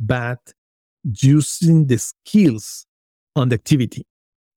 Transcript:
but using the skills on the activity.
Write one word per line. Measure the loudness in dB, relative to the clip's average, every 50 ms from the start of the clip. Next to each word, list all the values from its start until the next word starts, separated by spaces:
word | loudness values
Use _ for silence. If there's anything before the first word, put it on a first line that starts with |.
but | -6 -4 -4 -4 -4 -8 -10 -10 _ -20 _ _ _ _ _ _ _ _ _ _ -10
using | -10 -6 0 2 4 4 4 2 -2 -6 -2 0 2 4 4 2
the | 2 0 -2
skills | -4 -8 -14 _ _ 0 2 2 4 4 2 -2 -8 -14 -18 -20 -20 _ _ _ _ _ _ _ _ _ _
on | -2 0 0
the | -2
activity. | -2 0 0 0 0 0 -2 -6 -12 -18 -18 _ _ _ _ _ _ _ _ _